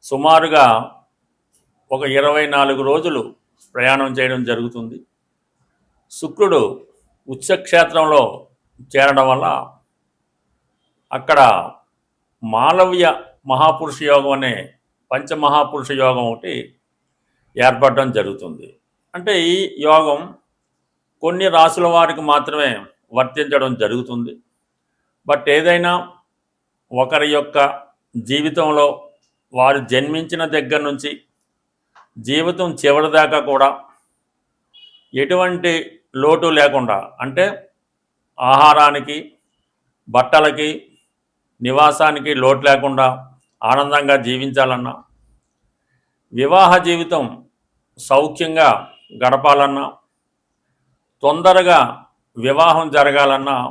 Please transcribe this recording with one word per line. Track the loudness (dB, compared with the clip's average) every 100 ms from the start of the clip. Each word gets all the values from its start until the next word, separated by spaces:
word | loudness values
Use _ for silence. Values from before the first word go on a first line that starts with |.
| -8
సుమారుగా | -4 2 2 4 4 4 4 -2 -18 _ _ _ _ _ _ _ _ _
ఒక | -8 -2 0
ఇరవై | 0 0 0
నాలుగు | 0 0 0 0
రోజులు | -2 -2 -6 -8 -14 _ _ _
ప్రయాణం | -4 -2 0 -2 -4
చేయడం | -4 -4 -6
జరుగుతుంది. | -6 -6 -10 -16 -18 _ _ _ _ _ _ _ _ _ _ _
శుక్రుడు | -14 -14 -2 0 2 -2 -6 _ _ _ _ -18
ఉచ్చక్షేత్రంలో | -16 -4 -4 0 2 2 2 2 2 2 -4 -20 _ _ _ -8
చేరడం | 0 2 4 2
వల్ల | 0 -2 -4 -8 _ _ _ _ _ _ _ _ _ _ _ _ _ _
అక్కడ | -12 0 4 6 4 -2 -14 _ _ _ _ _ _
మాలవ్య | -6 0 0 4 2 4 0 0 -8 _ -6
మహాపురుష | 2 2 2 -6 -8 2
యోగం | 2 2 -2
అనే | -4 -6 -10 _ _ _ _
పంచమహాపురుష | -10 -8 -2 0 2 0 -4 -8
యోగం | -2 0 0 -4
ఒకటి | -6 -10 -12 -12 _ _ _ _ _ _ _ _ 0 0
ఏర్పడడం | 4 2 2 -2 -2
జరుగుతుంది. | -6 -8 -14 -18 -20 _ _ _ _ -12
అంటే | -4 -2 0 -2
ఈ | -4 -4 2
యోగం | 4 4 -4 -6 -20 _ _ _ _ _ _ _ _
కొన్ని | -6 -2 0 4
రాసుల | 4 4 0
వారికి | 2 2 -2
మాత్రమే | 0 0 0 -4 -4 -4 -12 _ _
వర్తించడం | -4 -4 -4 -2 -2 -2 -4
జరుగుతుంది. | -4 -4 -8 -10 -12 -14 _ _ _ _ _ _ _ _ -4
But | -4 0
ఏదైనా | 0 2 0 0 -4 -6 _ _ _ _ _ _ _ _ -6
ఒకరి | -2 0 0 -2
యొక్క | -2 0 0 -2 -18 _ _ -14
జీవితంలో | -6 -4 -4 -2 -2 2 0 -2 -16 _ _ _ _
వారు | 0 0 0 -2
జన్మించిన | -4 -4 -8 -8 -8 -4 -4
దగ్గర | -4 -4 -4
నుంచి | -8 -12 -14 _ _ _ _ _ _ _ _ _ -20
జీవితం | -6 -4 -2 -4 -6 -2
చివరి | 0 2 2 2
దాకా | 2 0
కూడా | -2 0 0 0 -16 _ _ _ _ _ _ _ _ _ _ _ _
ఎటువంటి | -6 -2 0 0 -2 -2 -4 -6 _ _ -2
లోటు | 2 2 2 2
లేకుండా, | 2 2 -2 -4 -6 _
అంటే | -10 -2 -4 -4 _ _ _ _ _ _ _ -6 2
ఆహారానికి, | 6 6 6 4 2 -8 -12 -14 _ _ _ _ _ _ _ _
బట్టలకి, | 0 2 4 2 0 -6 -8 _ _ _ _ _ _ _ _
నివాసానికి | -4 2 2 4 0 0 -6 0
లోటు | 2 2 4
లేకుండా | 2 2 0 0 -2 -14 _ _ _
ఆనందంగా | -2 0 0 -2 2 0 0
జీవించాలన్నా, | -6 -4 -2 0 -2 -8 -14 _ _ _ _ _ _ _ _ _ _ _ _ _
వివాహ | -6 0 4 6 4 2
జీవితం | -4 -2 -4 -6 -10 _ _ _ _ _ _
సౌఖ్యంగా | 0 0 0 -4 -6 2 2 2 -4 _ _ -4
గడపాలన్నా, | 0 2 2 2 2 -2 -10 -14 _ _ _ _ _ _ _ _ _ _ _ _
తొందరగా | -2 0 4 4 4 2 2 -4 _ _ _ -8
వివాహం | -4 2 2 2 0 0
జరగాలన్నా | 2 2 2 0 -2 -6 -6